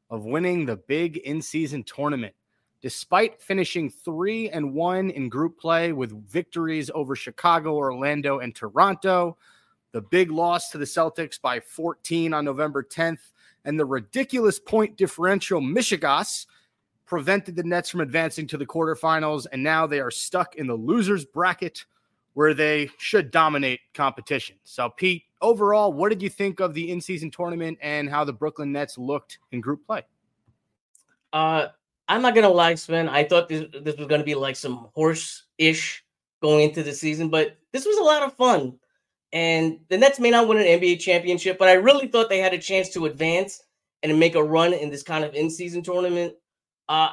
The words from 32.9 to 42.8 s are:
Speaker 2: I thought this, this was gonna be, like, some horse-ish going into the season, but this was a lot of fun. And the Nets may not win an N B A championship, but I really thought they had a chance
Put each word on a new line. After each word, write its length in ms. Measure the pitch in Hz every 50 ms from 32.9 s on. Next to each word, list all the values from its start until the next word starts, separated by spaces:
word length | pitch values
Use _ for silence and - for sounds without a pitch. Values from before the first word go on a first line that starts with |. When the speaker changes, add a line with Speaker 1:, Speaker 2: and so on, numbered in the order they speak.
| 165 165 165
Speaker 2:
I 160 | 147 135 147 151
thought 260 | 147 175 170 170 -
this, 160 | 156 156 156 - - 139 143
this 140 | 151 147
was 100 | 143 147
gonna 160 | 139 151 143 147
be, 100 | 151 147
like, 220 | 135 135 135 131
some 340 | - - 131 123 120 117 110 -
horse-ish 1080 | 156 156 160 160 160 - - - - _ _ _ - 160 160 160 160 - - - - _ _ _ _ _ _ _ -
going 280 | 160 151 151 151 151 151
into 120 | 156 165
the 120 | 147 143 135
season, 360 | - 156 156 151 156 165 156
but 260 | 160 156 151 - - _ _ _
this 140 | - 269 277
was 120 | 415 415
a 60 | 415 349
lot 200 | 302 302 294 285
of 100 | 262 -
fun. 460 | - 254 247 220 156 135 127 127 _ _ _ _ _ _ _ _ _ _ -
And 500 | - 165 165 165 165 160 160 160 160 - _ -
the 80 | 185 196
Nets 200 | 262 277 269 247
may 120 | 240 240
not 160 | 233 233 233
win 100 | 220 220
an 80 | 214 202
N 140 | 175 170 180
B 140 | 180 175 175
A 40 |
championship, 640 | 170 - 190 175 175 170 180 175 170 - 190 185 -
but 80 | 190
I 60 | 185 185
really 340 | 185 202 262 285 277 269
thought 220 | 226 - 226 226 226
they 100 | 196 185
had 160 | 190 185 180
a 20 |
chance 320 | 165 - - 190 190